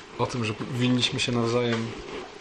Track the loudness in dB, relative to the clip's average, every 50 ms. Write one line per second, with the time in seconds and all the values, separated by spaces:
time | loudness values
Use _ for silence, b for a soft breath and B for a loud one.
0 | -14 -8 -2 -2 -2 0 0 -2 -2 -2 -2 -4 -6 -4 0 2 4 4 4 4
1 | 4 2 2 0 0 2 2 2 2 4 4 2 2 2 2 0 -2 -4 -6 -8
2 | -10 -10 -10 -10 -10 -12 -14 -16